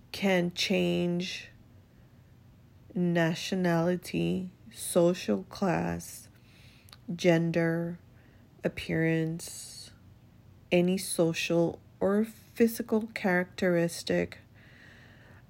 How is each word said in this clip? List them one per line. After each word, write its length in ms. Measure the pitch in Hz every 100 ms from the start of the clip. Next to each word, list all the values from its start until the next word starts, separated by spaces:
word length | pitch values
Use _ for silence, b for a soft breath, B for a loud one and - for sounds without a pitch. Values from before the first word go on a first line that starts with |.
| b
can 400 | - 196 180 175
change 960 | - - 185 175 175 175 175 185 - - - - - - b b b b b - - - - -
nationality, 1600 | - 175 170 165 170 - 190 180 165 170 180 - 165 170 185 185 - - -
social 680 | - 180 170 180 - 196
class, 840 | 185 - 190 165 170 170 - - - b b b b b b b - 175
gender, 840 | 180 165 165 170 165 165 170 175 - b b b b -
appearance, 1300 | - - - 165 160 160 160 165 - - - - - - - - - - - - -
any 260 | 175 180 190
social 840 | - - 165 165 - 170 165 - - -
or 260 | 190 202 220 - -
physical 540 | - 226 226 226 220 220
characteristic. 1300 | - 202 180 180 - 185 170 165 - - 175 175 - - B B B B B B B B B